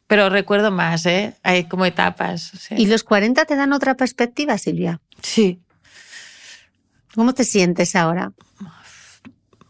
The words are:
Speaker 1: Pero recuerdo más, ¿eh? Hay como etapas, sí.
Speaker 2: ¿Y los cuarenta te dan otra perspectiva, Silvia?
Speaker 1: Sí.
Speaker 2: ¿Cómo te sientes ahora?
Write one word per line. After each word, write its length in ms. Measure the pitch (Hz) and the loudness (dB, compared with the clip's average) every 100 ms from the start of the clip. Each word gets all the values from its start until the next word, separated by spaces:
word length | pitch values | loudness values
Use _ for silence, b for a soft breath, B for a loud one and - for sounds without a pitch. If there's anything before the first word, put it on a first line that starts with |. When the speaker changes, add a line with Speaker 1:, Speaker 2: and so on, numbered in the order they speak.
| - | 0
Speaker 1:
Pero 240 | 208 196 | 2 4
recuerdo 400 | 196 - 202 214 | 2 0 0 2
más, 340 | 185 170 165 170 | 0 0 0 0
¿eh? 280 | 180 214 - | 0 -2 -4
Hay 220 | 185 180 | 0 0
como 200 | 175 180 | 0 -2
etapas, 680 | 185 175 180 175 - 175 - 190 | -2 0 -2 -2 -6 -6 -12 -18
sí. 180 | - 214 | -6 0
Speaker 2:
¿Y 80 | 208 | 2
los 160 | 220 | 2
cuarenta 420 | - 208 214 262 | 2 2 2 0
te 120 | 311 285 | 0 0
dan 160 | 277 | 0
otra 240 | 285 269 262 | 0 0 0
perspectiva, 600 | 254 - 240 240 294 208 | -2 -2 -4 -2 -4 -2
Silvia? 440 | - 170 175 170 - _ | -4 -4 -4 -6 -10 _
Speaker 1:
Sí. 400 | - - 196 180 _ _ B B B B B B B B B _ _ _ _ | -4 2 2 0 _ _ B B B B B B B B B _ _ _ _
Speaker 2:
¿Cómo 200 | 220 233 | 0 0
te 100 | 262 | 2
sientes 520 | 240 208 180 175 180 190 | 0 2 2 2 0 0
ahora? 360 | 165 175 190 - _ - 185 B B B B B - - _ _ | 0 -2 -6 -12 _ -18 -18 B B B B B -20 -20 _ _